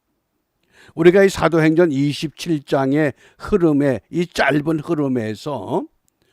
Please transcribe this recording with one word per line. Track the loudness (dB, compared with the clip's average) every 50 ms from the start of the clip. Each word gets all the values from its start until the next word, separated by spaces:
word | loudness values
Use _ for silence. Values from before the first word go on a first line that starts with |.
| _ _ _ _ _ _ _ _ _ _ _ _ _ _ _ _ -20 -14 _
우리가 | 4 4 6 6 6 4
이 | 2
사도행전 | 2 0 -2 0 2 2 2 4 4 4 2 2 2
이십칠 | 0 -2 -2 -2 -4 -8 -10 -10 -10 -6 -4 -4 -4 -4
장의 | -4 -2 -2 0 0 0 0 0 -2 -4 -6 -14 -20 _ _
흐름에, | -6 -2 0 0 2 2 2 2 2 0 -2 -2 -6 _
이 | -6 -6 -6
짧은 | -4 -4 -2 -2 0 0 -2 -2 -2 -4 -6
흐름에서 | -4 -6 -4 -4 -2 -2 -2 -2 -4 -4 -8 -10 -10 -10 -10 -10 -8 -6 -4 -4 -6 -6 _ _ _ _ _ _ _ _